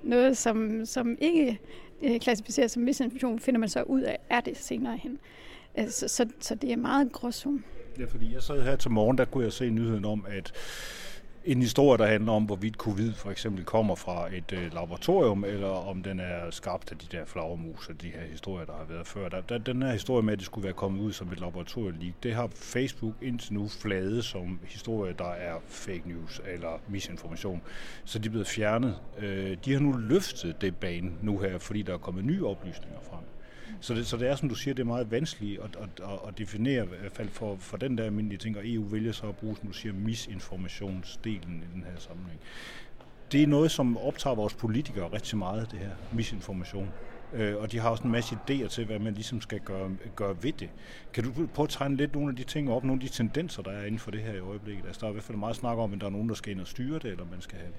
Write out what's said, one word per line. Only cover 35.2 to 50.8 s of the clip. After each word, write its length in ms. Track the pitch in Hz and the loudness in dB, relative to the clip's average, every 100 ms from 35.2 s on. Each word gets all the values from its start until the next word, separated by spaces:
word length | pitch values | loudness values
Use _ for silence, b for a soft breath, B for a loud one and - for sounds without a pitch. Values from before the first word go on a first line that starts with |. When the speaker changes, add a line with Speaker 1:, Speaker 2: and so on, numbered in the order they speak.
| 160 - 101 98 | -2 -4 -6 -6
Speaker 2:
at, 160 | 104 90 | -8 -10
at, 220 | 104 - | -10 -10
at, 240 | 98 98 110 | -8 -8 -8
at 100 | 92 | -8
definere, 460 | 104 107 123 131 | -6 0 2 2
i 40 | 92 | 0
hvert 240 | 90 101 | -6 -10
fald 160 | - 104 | -6 -6
for, 280 | - 110 95 | -4 -6 -6
for 200 | - - | -8 -4
den 220 | 135 117 | -2 0
der 60 | |
almindelige 340 | 110 104 107 98 | 0 0 -2 -4
ting, 180 | 113 104 | -6 -4
og 120 | 110 | -2
E 100 | 117 | -2
U 60 | |
vælger 280 | 101 107 113 | -2 0 -2
så 140 | 101 107 | -2 -6
at 100 | 98 | -6
bruge, 200 | 110 104 | -6 -6
som 100 | 104 | -6
du 60 | |
siger, 200 | 92 107 | -6 -6
misinformationsdelen 1700 | 98 110 113 - 95 - 90 90 - 98 92 90 - 113 101 85 85 85 | -2 -2 -2 -6 -8 -6 -4 -4 -4 -4 -4 -6 -6 -4 -6 -6 -8 -8
i 40 | |
den 100 | 90 | -10
her 140 | 87 87 | -10 -10
sammenhæng. 420 | - 82 90 80 B B B B B B - - - | -10 -10 -10 -12 B B B B B B -14 -16 0
Det 100 | 143 | 6
er 40 | 147 | 8
noget, 240 | 143 160 | 8 6
som 260 | - 123 113 | 4 2 2
optager 400 | 123 - 143 113 | 0 0 0 2
vores 180 | 104 | 0
politikere 580 | - 117 113 151 104 85 | 0 0 0 0 -4 -2
rigtig 260 | - - 107 | -4 -2 -2
meget, 320 | 90 107 113 | -2 -2 -4
det 80 | - | -6
her 120 | 98 104 - | -8 -8 -4
misinformation. 760 | 117 107 107 - 92 85 101 98 B B B - | -2 -2 -4 -6 -6 -6 -4 -4 B B B -8
Øh, 220 | 120 107 104 | -2 0 0
og 160 | 110 | -2
de 60 | 117 | 2
har 120 | 117 | 2
også 140 | 113 | 2
en 60 | 123 | 2
masse 240 | 117 113 | 2 0
idéer 340 | 107 - 139 110 | -4 -2 0 0
til, 160 | - | -2
hvad 140 | 110 107 | -2 -2
man 160 | 110 | -2
ligesom 260 | 101 107 113 | -2 -4 -6
skal 200 | - 101 | -4 -6
gøre, 300 | - 95 95 95 - - | -4 -4 -4 -4 -8 -2
gøre 200 | 101 90 | -2 0
ved 100 | 123 | -2
det. 160 | - 92 B | -2 -8 B